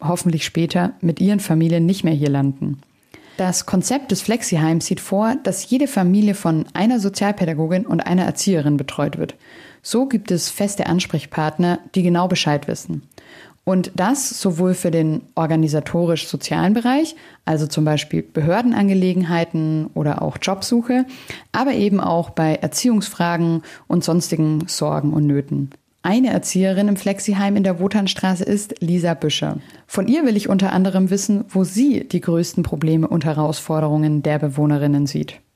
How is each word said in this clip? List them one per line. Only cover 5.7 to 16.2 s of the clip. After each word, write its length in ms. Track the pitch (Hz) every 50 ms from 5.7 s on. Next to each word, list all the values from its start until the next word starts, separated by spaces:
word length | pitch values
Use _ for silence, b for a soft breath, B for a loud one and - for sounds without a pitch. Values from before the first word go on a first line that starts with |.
| 247 262 285
Familie 480 | 269 - 202 185 180 185 208 208 208 196
von 300 | 202 - 170 160 156 - - -
einer 260 | 165 190 226 254 233
Sozialpädagogin 880 | 190 202 196 - 196 202 208 208 190 170 160 143 160 160 175 185 220
und 140 | - - -
einer 220 | - - 180 180 175
Erzieherin 540 | - - - - 202 185 160 143 147 147
betreut 400 | 143 143 - - - 143 143 143
wird. 180 | 156 165 - - B B B B B B B B B
So 240 | - - - 226 269
gibt 240 | 269 262 220 202 -
es 200 | 185 165 - -
feste 360 | - - 202 202 202 - -
Ansprechpartner, 920 | - 165 180 175 - - 151 - - - - 156 156 156 - 175 175 175 - - - -
die 80 | 190 175
genau 240 | 175 175 170 180
Bescheid 400 | 185 185 - - 156 147 143 143
wissen. 340 | - - - - - 160 147 - B B B B B B B B B B B _
Und 280 | - 185 185 180 185 -
das 460 | - 180 208 277 277 - - - -
sowohl 320 | - 196 170 156 185 185 185
für 180 | - - 180
den 300 | 165 165 160 156 156 - - - _
organisatorisch-sozialen 1400 | - 165 151 160 160 160 151 147 151 147 - - 170 175 170 170 156